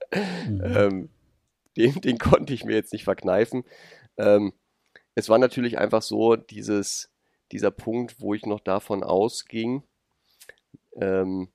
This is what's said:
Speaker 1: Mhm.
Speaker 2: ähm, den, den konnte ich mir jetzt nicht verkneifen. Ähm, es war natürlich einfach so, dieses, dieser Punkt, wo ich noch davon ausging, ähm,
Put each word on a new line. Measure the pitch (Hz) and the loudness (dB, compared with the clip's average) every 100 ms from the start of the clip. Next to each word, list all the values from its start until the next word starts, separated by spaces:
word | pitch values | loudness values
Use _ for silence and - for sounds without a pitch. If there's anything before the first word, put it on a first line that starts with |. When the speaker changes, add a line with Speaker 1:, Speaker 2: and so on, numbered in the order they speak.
| - 190 196 175 - | -6 -4 -4 -6 -4
Speaker 1:
Mhm. | 98 | -4
Speaker 2:
ähm, | 92 101 101 95 87 _ _ _ _ _ _ - | 0 2 2 0 -8 _ _ _ _ _ _ 2
den, | 117 143 | 2 2
den | - 120 | -2 0
konnte | - - - | 4 4 4
ich | 120 | -8
mir | 110 | -2
jetzt | 110 - | -2 -2
nicht | 107 | -6
verkneifen. | - 95 92 95 117 127 - - - - _ - | -4 -2 0 0 0 -2 -10 -20 -20 -20 _ -2
Ähm, | 107 104 101 - _ _ _ - _ - | 4 4 2 -6 _ _ _ -20 _ -6
es | - | 2
war | 113 | 4
natürlich | 127 - 120 - | 4 0 -4 -2
einfach | 110 110 | 0 0
so, | - 107 113 113 | 0 0 2 2
dieses, | - 104 107 104 98 - - _ _ _ _ | -2 -10 -2 -2 -2 -8 -12 _ _ _ _
dieser | 101 104 | -2 -2
Punkt, | - - 117 120 - | -2 -6 -6 -6 -8
wo | 101 | -6
ich | 104 107 | -6 -4
noch | 104 | -6
davon | - 98 - 98 | -2 -4 -2 -6
ausging, | - 92 113 - - 113 113 135 - _ _ _ _ _ - _ _ - _ - | 0 2 2 -2 -10 -6 -4 -6 -10 _ _ _ _ _ -20 _ _ -20 _ -6
ähm, | 95 95 95 95 92 | -2 0 -2 -4 -8